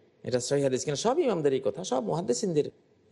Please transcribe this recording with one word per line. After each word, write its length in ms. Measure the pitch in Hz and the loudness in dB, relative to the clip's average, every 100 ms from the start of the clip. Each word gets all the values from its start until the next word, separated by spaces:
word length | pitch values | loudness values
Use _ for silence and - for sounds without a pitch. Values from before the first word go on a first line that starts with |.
| _ _ | _ _
এটা 160 | - 123 | -4 -2
সহিহ 240 | - 143 | 0 2
হাদিস 220 | 139 127 151 | 2 0 -2
কিনা, 100 | 143 | 0
সব 240 | 220 294 | 0 2
ইমামদেরই 420 | 277 175 147 135 202 | 2 2 2 2 0
কথা, 180 | - | -4
সব 200 | 190 254 | -2 -2
মুহাদ্দিসিনদের 680 | 208 156 214 240 196 151 - - _ _ - | -2 -2 0 0 0 0 0 -4 _ _ -10